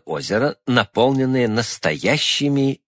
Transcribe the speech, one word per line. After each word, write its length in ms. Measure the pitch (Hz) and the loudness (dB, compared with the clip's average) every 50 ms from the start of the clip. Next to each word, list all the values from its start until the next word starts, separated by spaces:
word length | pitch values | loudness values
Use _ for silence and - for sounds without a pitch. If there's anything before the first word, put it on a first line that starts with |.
| - | -6
озеро, 520 | - 78 73 67 - 98 113 131 147 - _ - | -8 -8 -6 -4 -2 -2 0 0 -2 -4 _ -4
наполненное 800 | - 123 123 101 - - - 117 131 139 135 131 131 131 127 120 | 0 2 2 0 0 2 2 2 2 2 2 0 2 2 0 0
настоящими 1300 | 110 107 117 110 - - - - 80 78 - - 101 147 151 - - - - 139 143 143 139 135 135 131 - _ | 0 0 -2 -2 -4 -6 -4 -2 -2 -2 0 0 0 0 0 0 -2 -2 0 0 0 0 2 0 0 -2 -4 _